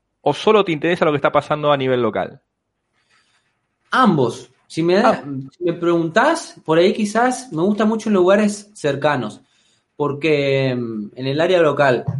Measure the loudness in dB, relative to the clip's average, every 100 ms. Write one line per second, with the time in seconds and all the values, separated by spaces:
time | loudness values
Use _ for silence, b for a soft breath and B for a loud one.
0 | _ _ -4 -2 2 2 2 -2 -2 0
1 | 0 0 0 0 -2 -2 0 0 0 0
2 | 0 -2 -6 -10 _ _ _ _ _ _
3 | _ _ _ _ _ _ _ _ _ 2
4 | 4 4 0 -2 -14 _ _ -4 0 2
5 | 2 0 -4 -12 -12 -6 -6 -2 0 0
6 | 0 2 2 0 -4 -10 -2 2 2 2
7 | -2 0 0 -2 -8 -4 -2 0 0 0
8 | 0 2 4 4 2 -2 -12 -6 -4 -2
9 | -2 -2 -6 -10 _ _ _ _ _ -6
10 | -4 -2 0 0 2 0 0 -2 -6 -8
11 | -10 -8 -6 -2 2 2 2 2 2 0
12 | -2 -6